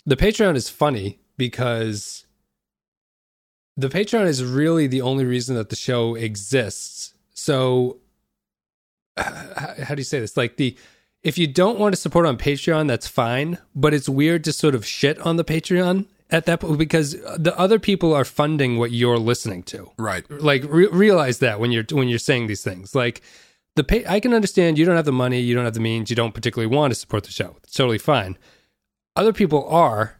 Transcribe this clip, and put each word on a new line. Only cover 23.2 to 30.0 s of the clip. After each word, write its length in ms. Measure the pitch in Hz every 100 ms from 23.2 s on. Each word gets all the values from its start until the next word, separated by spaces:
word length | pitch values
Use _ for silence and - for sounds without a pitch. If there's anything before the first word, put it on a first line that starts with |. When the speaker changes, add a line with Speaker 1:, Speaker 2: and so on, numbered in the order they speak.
| _ - _ _ _ -
Speaker 1:
the 80 |
pay, 200 | 139 226 -
I 120 | -
can 140 | 247
understand 440 | 233 196 - 170 151
you 60 | 170
don't 100 | 170
have 80 |
the 80 | 147
money, 280 | 127 123 127
you 140 | 120
don't 100 | 120
have 100 | 117
the 60 | 113
means, 300 | 113 113 107
you 60 | 117
don't 160 | 117
particularly 400 | 110 117 117 113
want 160 | 139 143
to 20 | 110
support 260 | - 107
the 60 | -
show. 260 | - 95 -
It's 100 | _
totally 240 | - 127 110
fine. 380 | - 135 92 92 _ _ _ _ _ _ _ -
Other 160 | 214
people 360 | 202 190 147 -
are 480 | 165 147 107